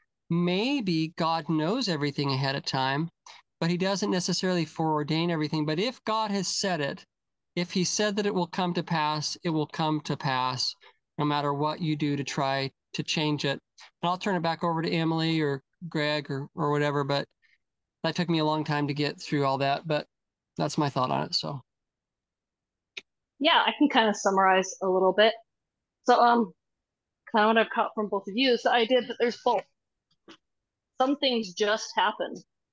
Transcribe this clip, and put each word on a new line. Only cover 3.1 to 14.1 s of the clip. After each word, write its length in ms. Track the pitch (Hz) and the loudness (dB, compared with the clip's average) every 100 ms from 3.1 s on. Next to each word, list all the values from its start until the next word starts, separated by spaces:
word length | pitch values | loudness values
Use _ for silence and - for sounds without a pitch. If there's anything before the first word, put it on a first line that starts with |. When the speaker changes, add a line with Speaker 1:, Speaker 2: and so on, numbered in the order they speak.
| - - - _ - | -8 -20 -20 _ -4
Speaker 1:
but 80 | 170 | -2
he 80 | 175 | 0
doesn't 340 | 190 196 202 | 0 0 0
necessarily 540 | 185 180 175 185 180 151 | 0 -2 -2 0 0 -2
foreordain 640 | - 160 151 147 160 170 | -2 0 0 0 0 0
everything. 340 | 165 147 156 151 | -2 -2 -2 -2
But 140 | 156 | -2
if 240 | 233 254 - | -2 -4 -4
God 260 | 220 214 | -2 -2
has 160 | 202 185 | -2 -4
said 340 | - 196 165 | -2 -2 -2
it, 240 | 143 - - _ _ _ _ - | -2 -6 -14 _ _ _ _ -6
if 160 | 180 | -4
he 120 | 190 170 | -2 0
said 300 | - 214 202 | 0 0 0
that 80 | 202 | 0
it 80 | 185 | -2
will 120 | 170 | -2
come 260 | - 180 175 | -2 -2 -2
to 80 | |
pass, 540 | 165 165 151 151 143 - | -2 0 0 -2 -4 -6
it 60 | 175 | -2
will 160 | 156 147 | -2 -2
come 340 | - 156 151 | -2 -2 -2
to 160 | - 143 | -2 -4
pass, 580 | 143 127 127 131 - - - _ _ - | -2 0 -2 -2 -6 -8 -16 _ _ -4
no 80 | 147 | -2
matter 280 | 147 143 | 0 0
what 280 | 143 151 156 | -2 -2 -2
you 140 | 160 151 | -2 -2
do 200 | 147 143 | -2 -2
to 60 | |
try 480 | 135 - 135 135 135 - _ | -4 -2 -2 -2 -4 -8 _
to 100 | - | -8
change 420 | - - 151 147 143 | -4 0 0 0 -2
it. 140 | - - - - _ | -4 -8 -20 -20 _
And 80 | |
I'll 80 | 170 | -2